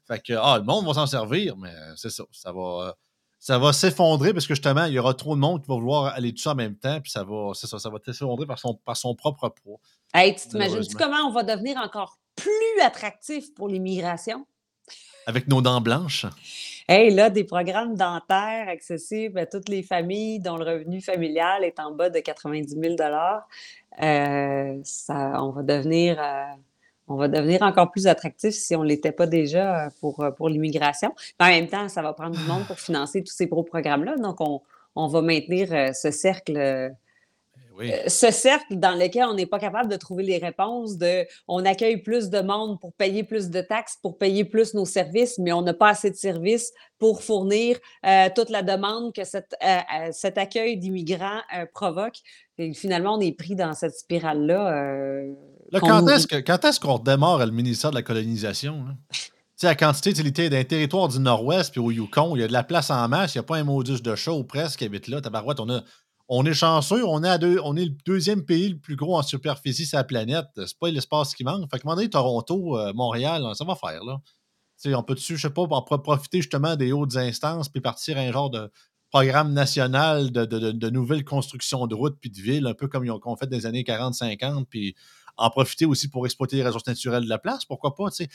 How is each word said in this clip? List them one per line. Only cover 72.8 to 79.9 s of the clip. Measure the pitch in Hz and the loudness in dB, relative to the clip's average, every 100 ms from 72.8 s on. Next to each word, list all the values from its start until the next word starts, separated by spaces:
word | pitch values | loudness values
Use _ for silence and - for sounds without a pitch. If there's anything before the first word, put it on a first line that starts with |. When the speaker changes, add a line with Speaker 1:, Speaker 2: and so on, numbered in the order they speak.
| 104 | -2
Speaker 1:
Montréal, | 107 123 117 139 165 120 | -2 -2 0 -2 -2 -4
ça | 104 | -6
va | 160 | -6
faire, | 185 90 78 | -6 -6 -8
là. | 113 135 - _ _ _ _ _ | -10 -12 -12 _ _ _ _ _
Tu | 143 | -2
sais, | |
on | 131 | 0
peut-tu, | 117 135 - 160 | 0 -4 -4 -4
je | |
sais | 151 | -4
pas, | 143 | -2
en | 175 143 | 0 0
pro-, | - 147 | 0 -2
profiter | 147 139 - 180 | 0 -2 0 -2
justement | 151 139 151 156 | 0 0 0 0
des | 127 | 0
hautes | 143 143 127 | 0 0 -2
instances | 127 117 151 165 143 | -2 -2 -4 -4 -6
puis | 135 | -6
partir | 127 - - 139 | -4 -4 -4 -4
un | 127 | -2
genre | 123 139 | -2 -2
de | 117 104 _ _ _ _ | -4 -8 _ _ _ _
programme | 139 135 139 156 | 4 6 6 4
national | 143 139 143 131 | 4 2 2 2